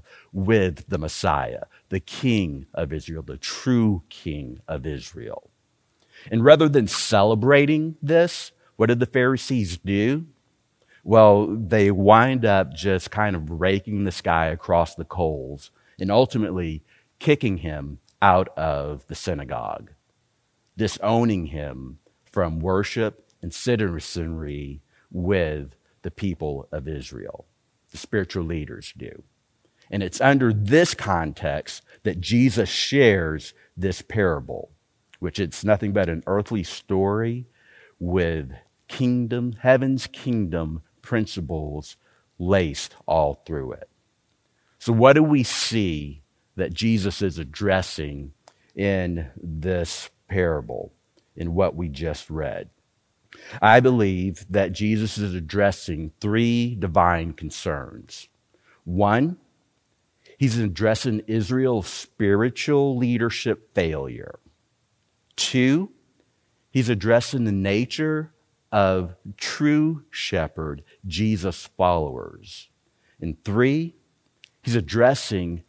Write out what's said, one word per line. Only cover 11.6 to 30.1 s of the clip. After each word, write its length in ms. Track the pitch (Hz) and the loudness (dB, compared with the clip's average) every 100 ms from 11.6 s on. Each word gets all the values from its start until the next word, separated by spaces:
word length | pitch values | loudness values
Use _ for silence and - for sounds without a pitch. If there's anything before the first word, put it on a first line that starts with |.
| 101 107 101 | 0 4 4
wind 540 | 98 98 110 123 131 113 | 6 8 8 6 2 2
up 280 | 98 76 | 2 0
just 380 | - 101 92 - | -2 -2 -2 -2
kind 240 | - 104 90 | -2 -2 -2
of 260 | 78 85 | -6 -2
raking 420 | 90 98 107 104 | 0 0 -2 -4
this 180 | 98 - | -4 -2
guy 260 | - 82 80 | 0 0 0
across 480 | 82 - 85 82 - | -4 0 0 0 -4
the 100 | 82 | -10
coals 680 | 92 82 73 65 71 - _ _ - | -4 -2 -4 -8 -14 -16 _ _ -8
and 120 | 95 | 0
ultimately 720 | 107 131 117 104 90 82 78 - _ _ _ | 2 2 -2 -4 -4 -6 -8 -14 _ _ _
kicking 380 | - 143 120 90 | 0 0 0 -4
him 420 | 80 76 71 73 _ _ | -6 -10 -10 -14 _ _
out 280 | 98 92 95 - | 4 4 2 -4
of 480 | 78 71 71 73 - | -4 -4 -6 -10 -12
the 80 | 80 | -10
synagogue, 760 | - 76 65 60 55 - 53 _ _ _ _ _ _ _ _ - | -6 -8 -8 -8 -8 -12 -16 _ _ _ _ _ _ _ _ -4
disowning 720 | 110 - 101 117 117 98 78 | -4 -2 0 2 2 0 -4
him 520 | 76 73 65 65 - _ _ _ | -8 -10 -10 -16 -18 _ _ _
from 340 | - 85 80 | -2 -2 -2
worship 680 | 90 92 104 123 110 - _ _ | 0 0 -2 -2 -4 -6 _ _
and 120 | 87 | -12
citizenry 1300 | - - 117 104 80 - 90 82 80 76 71 71 71 - _ _ | -6 -2 0 0 -4 -8 -8 -6 -8 -8 -10 -10 -14 -20 _ _
with 640 | 90 87 95 82 76 67 - _ _ 90 | -6 0 0 0 -4 -10 -18 _ _ -14
the 60 | |
people 560 | - 101 80 76 69 67 | -6 -6 -4 -6 -8 -10
of 160 | 76 65 | -10 -8
Israel. 580 | 73 64 62 50 - - _ _ _ _ | -10 -12 -14 -14 -16 -20 _ _ _ _
The 60 | - | -18
spiritual 460 | - 107 92 95 | -4 -2 -2 -4
leaders 500 | 82 82 73 - - - | -6 -6 -8 -12 -18 -16
do. 280 | - - - _ _ _ _ _ - | -16 -18 -20 _ _ _ _ _ -8
And 140 | 101 | -6
it's 180 | 92 | -4